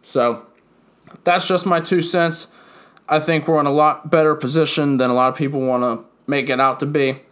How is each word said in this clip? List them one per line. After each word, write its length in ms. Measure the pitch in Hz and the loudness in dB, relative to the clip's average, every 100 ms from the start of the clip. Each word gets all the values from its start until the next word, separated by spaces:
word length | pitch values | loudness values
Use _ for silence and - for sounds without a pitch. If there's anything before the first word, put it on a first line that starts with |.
So 440 | - 135 120 113 - _ _ _ _ _ - - - | -4 0 0 -2 -12 _ _ _ _ _ -20 -4 0
that's 200 | 180 - | 0 2
just 200 | 180 190 | -2 0
my 160 | 170 | -2
two 200 | 165 180 | 0 0
cents. 460 | - 180 170 160 - - - - - _ - | 0 0 0 -2 -12 -20 -20 -20 -20 _ -2
I 100 | 156 | -2
think 260 | 151 160 151 | 0 -2 2
we're 140 | 160 | 0
in 60 | 143 | 2
a 60 | |
lot 380 | 143 151 - 156 | 2 2 0 0
better 240 | 165 156 | 2 2
position 640 | 151 127 156 151 - 143 135 | 0 -2 0 0 0 0 0
than 120 | 127 | 2
a 40 | |
lot 140 | 123 127 | 2 0
of 80 | 131 | 0
people 240 | 139 143 | -4 -2
wanna 460 | 131 127 123 113 - _ - | -2 0 -2 -4 -12 _ -4
make 240 | 143 127 | -4 -2
it 120 | 131 | 0
out 180 | 135 127 | 0 -2
to 60 | 147 | -2
be. 380 | 147 135 135 _ | 0 0 -4 _